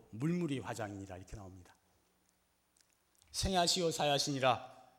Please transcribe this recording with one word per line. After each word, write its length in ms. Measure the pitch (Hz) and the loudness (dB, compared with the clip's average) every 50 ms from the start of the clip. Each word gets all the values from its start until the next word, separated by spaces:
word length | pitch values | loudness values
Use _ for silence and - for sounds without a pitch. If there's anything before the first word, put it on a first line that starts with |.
| - - | -20 -14
물물이 480 | - 110 139 165 175 175 175 147 143 123 | -8 -4 -2 -2 0 0 -2 -2 -4 -4
화장이니라." 580 | 101 - 117 110 110 101 101 98 98 95 92 | -6 -6 -6 -6 -6 -6 -6 -8 -10 -10 -12
이렇게 200 | 90 90 - - | -12 -14 -14 -14
나옵니다. 400 | 107 98 92 95 92 87 - - _ _ _ _ _ _ _ _ _ _ _ _ _ _ _ _ _ _ _ _ _ _ _ _ _ _ _ _ _ _ _ | -14 -14 -14 -16 -18 -20 -20 -20 _ _ _ _ _ _ _ _ _ _ _ _ _ _ _ _ _ _ _ _ _ _ _ _ _ _ _ _ _ _ _
"생야시오 640 | - - - 196 190 180 175 170 - 185 170 165 | -6 -4 -2 2 4 4 4 4 4 2 2 0
사야시니라, 840 | 160 - 156 147 143 139 - 147 143 135 131 131 117 110 - - - - - - _ | 0 2 2 4 4 4 2 0 0 2 4 4 4 4 0 -12 -18 -20 -20 -20 _